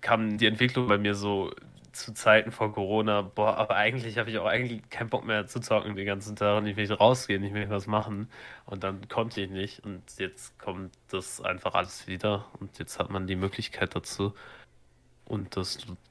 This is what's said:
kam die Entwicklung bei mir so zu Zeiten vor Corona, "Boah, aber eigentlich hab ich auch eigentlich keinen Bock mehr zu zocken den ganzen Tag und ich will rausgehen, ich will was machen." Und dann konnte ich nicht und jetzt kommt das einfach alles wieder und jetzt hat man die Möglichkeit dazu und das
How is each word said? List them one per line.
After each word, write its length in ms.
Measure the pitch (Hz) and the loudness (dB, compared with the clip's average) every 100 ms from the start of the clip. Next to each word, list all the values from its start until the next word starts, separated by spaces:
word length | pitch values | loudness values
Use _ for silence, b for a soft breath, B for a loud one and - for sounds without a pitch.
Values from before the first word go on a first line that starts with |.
kam 360 | - 113 110 107 | 2 4 4 4
die 80 | 110 | 2
Entwicklung 420 | 107 123 127 123 | 4 2 2 4
bei 100 | 104 | 4
mir 180 | 104 101 | 4 0
so 360 | 104 98 92 - - - - | 0 0 -2 -6 -16 -20 -16
zu 200 | - - | -12 -10
Zeiten 380 | 107 113 110 110 | 2 8 8 6
vor 220 | - 107 | -2 -2
Corona, 480 | 107 98 107 107 104 | 0 2 2 4 2
"Boah, 360 | 95 - 107 - | 0 2 2 4
aber 180 | 107 104 | 2 2
eigentlich 420 | 107 127 113 110 | 2 0 -4 -4
hab 100 | 113 | -2
ich 100 | 110 | 0
auch 80 | 87 | 0
eigentlich 420 | 110 127 113 - | 0 0 -6 -10
keinen 180 | - 113 | -8 -2
Bock 160 | - - | -2 0
mehr 220 | 107 101 | -2 -2
zu 120 | 123 | -8
zocken 360 | - 107 104 98 | 2 2 2 -4
den 100 | 101 | -2
ganzen 300 | 101 107 107 | -4 -6 0
Tag 220 | 104 104 | 4 4
und 100 | 104 | 2
ich 100 | 101 | -2
will 160 | 101 | -2
rausgehen, 500 | 107 110 127 - 98 | 6 6 6 2 0
ich 100 | 98 | 0
will 160 | 104 104 | -4 -2
was 180 | 104 98 | -4 0
machen." 420 | 107 107 101 110 B B B - | 0 0 -6 -8 B B B -12
Und 180 | 95 | -6
dann 240 | 95 98 - | -6 -6 -4
konnte 320 | - 117 - | -4 -2 -4
ich 80 | 95 | -6
nicht 340 | 95 101 - | -6 -8 -10
und 200 | 107 90 - - | -12 -12 -14 -8
jetzt 420 | 92 - - _ | -8 -8 -20 _
kommt 340 | - 95 92 - _ | -10 -8 -10 -14 _
das 320 | 95 - - | -8 -6 -6
einfach 320 | - 92 92 | -6 -4 -2
alles 340 | 90 90 - - | -2 -2 -8 -8
wieder 380 | 92 107 101 - - | -2 0 -2 -4 -14
und 180 | 101 - | -14 -10
jetzt 220 | - - | -12 -4
hat 100 | 92 | -4
man 160 | 98 92 | -2 -4
die 100 | 92 | -2
Möglichkeit 600 | 95 - - - 95 92 | -2 -4 -10 -4 -4 -4
dazu 380 | - - 98 b b b b _ _ _ _ _ - | -8 -2 -2 b b b b _ _ _ _ _ -8
und 320 | 104 95 - | -6 -4 -6
das 220 | 90 - 113 90 _ | -4 -6 -10 -16 _